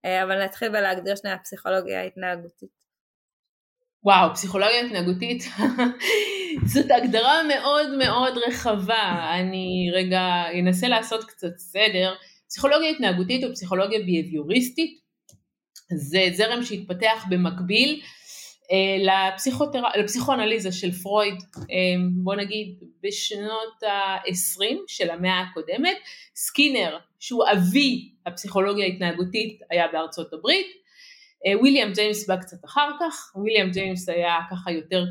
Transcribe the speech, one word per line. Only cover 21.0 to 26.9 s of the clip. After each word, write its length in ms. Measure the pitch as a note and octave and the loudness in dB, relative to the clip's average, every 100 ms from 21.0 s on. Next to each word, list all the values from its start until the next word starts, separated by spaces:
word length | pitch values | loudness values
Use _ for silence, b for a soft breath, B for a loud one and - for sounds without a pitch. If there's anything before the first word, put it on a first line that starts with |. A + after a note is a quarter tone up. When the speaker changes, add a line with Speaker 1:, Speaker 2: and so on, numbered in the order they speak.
| G3 G#3 G#3 F#3 - - | -2 0 0 -2 -14 -14
Speaker 2:
אה, 80 | - F#3 F#3 F3+ F3+ | -4 0 2 2 0
בוא 240 | F3+ F#3 | 0 0
נגיד 440 | G3+ G3+ G#3+ G#3 F3+ E3+ _ | -2 -4 -6 -8 -14 -20 _
בשנות 800 | G3 G3+ - G3+ G#3 A3 A3 _ | -6 -4 -6 -6 -6 -6 -8 _
העשרים 1000 | G#3+ G3+ G3 F#3+ - F3+ - F#3 G#3 D#4+ G4 | -2 0 -2 -2 -4 -4 -4 -2 -2 -2 -8
של 240 | - F3 | -4 -4
המאה 300 | E3+ F3+ F#3 | 0 0 0
הקודמת. 560 | F#3 E3+ D#3 G#3 E4+ F#4+ B B B | -2 -8 -6 0 0 -2 B B B
סקינר, 640 | - - - C#4+ B3+ F3 | -8 -4 2 2 4 -2